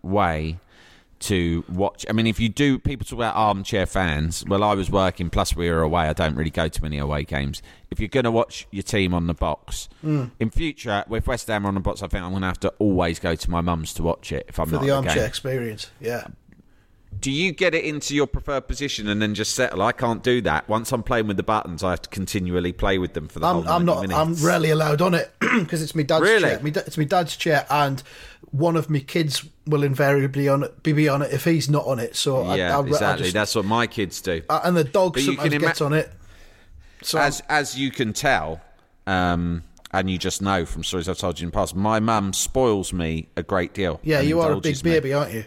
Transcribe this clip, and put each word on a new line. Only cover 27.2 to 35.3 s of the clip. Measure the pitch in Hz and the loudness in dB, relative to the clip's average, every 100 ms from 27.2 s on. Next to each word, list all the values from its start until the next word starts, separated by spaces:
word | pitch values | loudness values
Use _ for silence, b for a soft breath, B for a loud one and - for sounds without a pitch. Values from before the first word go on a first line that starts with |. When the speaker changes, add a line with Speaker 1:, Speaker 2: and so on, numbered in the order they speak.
| 165 - | 0 -2
Speaker 2:
chair, | 170 147 - | 2 2 2
and | 147 143 135 B B B B - | 2 2 0 B B B B -6
one | 135 170 165 | 0 2 2
of | 151 | 2
my | 147 | -2
kids | - 180 156 131 - _ - | 0 0 0 -2 -6 _ -2
will | 151 | 2
invariably | 143 135 143 143 135 135 139 | 2 2 4 4 2 0 2
on | 139 | 2
it, | 135 - | 0 -4
be, | 160 | 0
be | 147 151 | 4 4
on | 139 | 2
it | 143 | 0
if | 135 | 0
he's | 175 165 135 | 2 2 4
not | 147 - | 2 2
on | 127 | -2
it. | 117 - | -2 -2
So | 143 131 | 0 0
I, | 95 95 | 0 0
Speaker 1:
Yeah, | 90 143 | 2 2
Speaker 2:
I, | |
I | 135 | 2
Speaker 1:
exactly. | - 104 85 | 2 2 0
Speaker 2:
just | 90 | 0
Speaker 1:
That's | 98 104 | 0 0
what | 117 98 | 0 2
my | 113 117 | 2 0
kids | - 92 - | -2 -4 -4
do. | 95 82 - | -4 -4 0
Speaker 2:
Uh, | 151 | 0
and | 175 170 | 2 2
the | |
dog | 135 202 185 | 2 2 2
Speaker 1:
But | 127 | 2
you | |
Speaker 2:
sometimes | 139 | 0